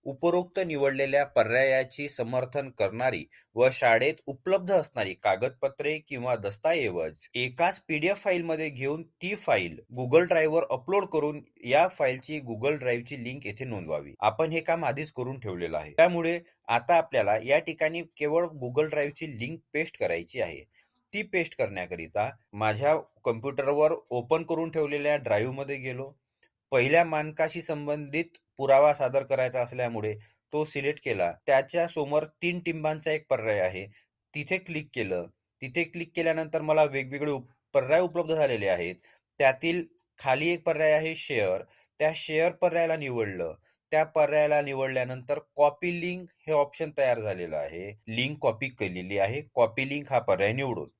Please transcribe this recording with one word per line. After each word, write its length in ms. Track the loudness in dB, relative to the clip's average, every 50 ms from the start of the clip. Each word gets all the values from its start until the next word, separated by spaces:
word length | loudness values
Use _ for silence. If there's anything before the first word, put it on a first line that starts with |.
| _
उपरोक्त 540 | -10 -6 0 2 4 4 2 0 -2 _ -4
निवडलेल्या 640 | -2 -2 0 0 0 0 2 0 0 2 4 2 2
पर्यायाची 800 | 4 _ 2 2 4 4 4 4 4 4 2 0 -2 -6 -10 -10 -8
समर्थन 600 | -6 -6 -6 -2 -2 -4 -4 -2 -6 -6 -6 -6
करणारी 540 | -4 -2 -2 -2 0 -2 -2 -2 -2 -4 -10 _ _ -20 _ _ _
व 120 | 4 4 4
शाळेत 420 | 4 4 4 4 6 6 4 0 -2 _ _
उपलब्ध 460 | -14 -14 -8 _ 0 0 0 2 2 0
असणारी 400 | 0 0 0 _ -4 -4 -4 -4
कागदपत्रे 840 | _ 0 0 2 2 0 -4 -2 _ -6 -6 -4 -4 -4 -4 -4 -4
किंवा 360 | _ _ -10 -6 -2 -2 -2
दस्तऐवज 920 | -2 -2 -8 -8 -2 0 0 0 2 0 -2 -2 -2 -4 -6 -8 _ -20 -8 -4
एकाच 440 | -4 -4 -4 0 0 0 0 0 -4 _
पीडीएफ 360 | -6 -4 0 0 0 0 0 0
फाईलमध्ये 460 | 0 0 0 0 -2 -4 -4 -4 -6
घेऊन 340 | -6 -6 -4 -4 -4 -6 -8
ती 320 | _ _ _ -8 -8 -8
फाईल 440 | -6 0 0 0 2 0 -2 -8 -12 -18 _ -8 -6
Google 280 | -2 6 6 6 6
Drive-वर 360 | 6 2 2 4 4 2 0 0 0
अपलोड 360 | -4 -4 -2 0 0 0 0
करून 360 | 0 -2 -2 -2 -2 -4 -8 -16 _ _ _ -2
या 220 | 2 4 4 4
फाईलची 520 | 4 2 0 0 0 0 -2 -8 -10 -10 -10
Google 400 | -8 -8 -8 -2 -2 -2 -2 0
Drive-ची 440 | -2 -2 -2 -2 -4 -10 -12 -10 -10
लिंक 220 | -10 -10 -10 -10
येथे 200 | -12 -10 -10 -10
नोंदवावी. 480 | -8 -8 -8 -6 -6 -6 -6 -6 -10 -8 _
आपण 320 | 0 0 2 2 -2 0
हे 80 | -2 -4
काम 260 | -2 -2 -2 0 -2
आधीच 260 | -4 -4 -4 -8 -10
करून 280 | _ -8 -8 -8 -8 -8
ठेवलेलं 380 | -8 -8 -6 -6 -6 -4 -4
आहे, 140 | -6 -6 -2
त्यामुळे 480 | 4 6 6 6 6 0 0 -2 -2 -4 -8 _ _ _ _
आता 280 | 0 0 0 2 4 4
आपल्याला 420 | 4 4 2 0 2 4 4 2 0 2
या 160 | 2 2 2
ठिकाणी 420 | 2 -2 -4 -2 -2 -2 -2 -4 -10 -10 _
केवळ 300 | -4 -2 0 0 0 0 -2 -6 -8 -8
Google 260 | -2 0 0 0 0
Drive-ची 480 | 0 -2 -2 -2 -4 -10 -12 -12 -8 -8
लिंक 200 | -8 -8 -10 -14 _ _ -6
पेस्ट 260 | -4 -4 -4 -4 -4
करायची 420 | -2 -2 -2 -4 -4 -8 -6 -6
आहे. 220 | -4 -4 -6 -14 -16 _ _ _ _ _ _ _ _ _ -8
ती 80 | -8 -8
पेस्ट 340 | -2 -2 -2 -2 -2 -2
करण्याकरिता 720 | -2 -2 -2 -2 -8 -6 -6 -8 -10 -10 -6 _ -2 -2 -2 -6 _ _ _ -6
माझ्या 420 | -2 0 0 0 2 2 2 2 2 -2 _ _ _ _
कॉम्प्युटरवर 680 | -4 -4 -2 -6 -6 -4 -2 0 0 2 4 4 2 2 -2 _ _
ओपन 340 | -6 -6 0 0 -2 -2 0
करून 280 | -2 -2 -2 -2 -4
ठेवलेल्या 440 | -2 -2 -2 -2 -2 -2 0 0 0
ड्राईव्हमध्ये 600 | 0 2 0 2 2 2 -2 -4 -8 -8 -8 -8
गेलो. 360 | -8 -8 -8 -8 -8 -10 -12 -14 _ _ _ _ _ _ _ _ _ _ _
पहिल्या 320 | 4 4 6 6 6 6 6
मानकाशी 580 | 4 0 -2 -2 -4 -2 -2 -2 -2 -2 -8
संबंधित 760 | -6 -6 -6 -4 -2 -4 -4 -4 -6 -6 -4 -4 -4 -6 _ -20 _ _ _
पुरावा 360 | -4 4 6 8 8 8 6 6
सादर 300 | 4 -2 0 0 0 0
करायचा 380 | 2 0 0 0 0 0 -2
असल्यामुळे 520 | -4 -2 -2 -4 -2 -2 -2 -2 -4 -4 -4 -6 -12 _ _ _ _ _ -4
तो 100 | -2 -2
सिलेक्ट 380 | -2 -4 -2 -2 -2 -4 -2 -4
केला. 280 | -4 0 0 0 0 0 _ _
त्याच्या 420 | 4 4 4 4 2 -2 -2 -2
समोर 360 | -2 -2 -4 -4 0 0 0 0 -2 _ _
तीन 180 | -4 -2 -2 -2
टिंबांचा 520 | -4 -6 -6 -2 -2 -2 -4 -2 -2 -2
एक 140 | -2 -2 0 _
पर्याय 300 | -2 0 2 0 2 2
आहे, 260 | 2 0 -2 -4 -10 -12 _ _ _ _ _ _ _ _ -12
तिथे 240 | -12 -4 -4 -4
क्लिक 320 | -4 -4 -8 -8 -8 -8 -8 -6
केलं. 340 | -4 -2 -2 -2 -4 -4 -8 _ _ _ _ _ _
तिथे 220 | -14 -6 -2 -4 -4
क्लिक 280 | -2 -6 -10 -12 -8 _
केल्यानंतर 460 | -2 0 0 0 0 -2 -4 -4 -4
मला 220 | 0 2 4 6 4
वेगवेगळे 480 | 4 2 -4 -4 -4 -6 -4 -2 -2
उप-, 200 | -2 -4 -6 _ _ _ _ _ 0
पर्याय 280 | 2 4 4 4 4
उपलब्ध 320 | 4 2 0 -4 -2 0 2
झालेले 320 | 2 2 2 2 2 2
आहेत. 280 | 2 2 2 0 -6 -6 _ _ _ _ _ _ _ _ 4
त्यातील 460 | 4 4 4 2 -2 -2 -2 -2 -4 -8 _ _ _ _ _ -6
खाली 300 | 0 0 0 2 2 -2
एक 140 | -2 0 _
पर्याय 280 | -2 0 2 4 4
आहे 240 | 4 4 2 -2 -6
शेअर, 460 | -6 -6 -2 0 0 2 2 0 -2 -4 _ _ _ _ _ _ _
त्या 120 | 0 0 0
शेअर 360 | -2 -8 -2 0 2 2 2
पर्यायाला 440 | 2 _ 0 2 2 2 2 2 0
निवडलं. 600 | -2 -2 -4 -2 -2 -2 -2 -2 -6 -6 -6 -8 _ _ _ _ _ _ _
त्या 120 | 2 2 2
पर्यायाला 580 | 2 _ 2 2 4 4 2 4 4 2 2
निवडल्यानंतर 800 | 0 0 -2 -2 -2 -2 -2 -2 -4 -4 -6 -12 -6 -4 -6 -6 -6 _ _
कॉपी 440 | 4 4 4 4 _ -4 -4 -4 -4
लिंक 260 | -4 -6 -6 -8 -12 -16 _ _ _
हे 60 | 0 2
ऑप्शन 380 | 2 2 2 -2 -8 -8 -6 0
तयार 220 | 0 2 2 2 0
झालेलं 360 | 0 -4 -4 -4 -6 -4 -4
आहे, 340 | -4 -6 -6 -8 -10 -10 -12 -14 _ _
लिंक 300 | -6 -2 -2 -2 -2 -4 0
कॉपी 280 | 0 0 0 0 -8 -10
केलेली 480 | -6 -6 -6 -4 -4 -8 -8 -4 0
आहे, 240 | 0 0 0 0 -6 -8 _ _
कॉपी 360 | 2 2 2 2 -4 -4 -4
लिंक 220 | -4 -8 -6 -2
हा 80 | -2 0
पर्याय 340 | 2 2 2 2 2 0 0
निवडून 340 | 0 -2 -4 -4 -6 -8 -12 _